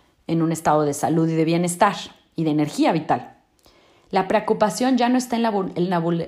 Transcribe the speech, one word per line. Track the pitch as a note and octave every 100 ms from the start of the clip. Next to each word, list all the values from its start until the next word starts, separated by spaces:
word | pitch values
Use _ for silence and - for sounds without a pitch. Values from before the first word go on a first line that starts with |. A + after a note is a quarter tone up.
| _ _ -
en | E3
un | D#3+
estado | E3 - D3+
de | D3+
salud | C#3+ C#3+ E3 E3
y | D#3+
de | D#3+
bienestar | E3+ F3 F3 G#3 E3 - - _ -
y |
de | D#3+
energía | D3+ D3 - D4
vital. | F3 D3 C3 - - _ _ _ _ _ _ _
La | F#3+ F#3
preocupación | G#3+ G#3+ G3 G#3+ - B3+ B3+
ya | A#3+
no | B3+
está | B3 A#3
en |
la | A#3
vul-, | G3+ F3+ -
en | F3
la | F3
vul-, | E3 E3+